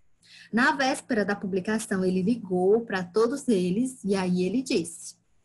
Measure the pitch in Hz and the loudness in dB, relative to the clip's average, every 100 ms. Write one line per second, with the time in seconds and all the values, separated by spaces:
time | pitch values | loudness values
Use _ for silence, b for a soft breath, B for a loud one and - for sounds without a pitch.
0 | _ _ B B B 214 277 277 262 285 | _ _ B B B 0 2 2 0 -2
1 | - 226 196 202 196 185 185 220 - 190 | -2 -2 0 -2 -2 -4 -2 -2 -2 0
2 | 185 185 185 240 185 180 185 226 233 190 | 0 2 0 0 0 0 4 2 2 -4
3 | 175 214 240 277 - 196 180 196 262 - | -2 0 0 0 0 2 2 0 -2 -4
4 | 190 196 185 180 180 233 269 240 165 - | -2 0 2 0 0 -2 0 -2 -2 -8
5 | - - _ _ | -16 -18 _ _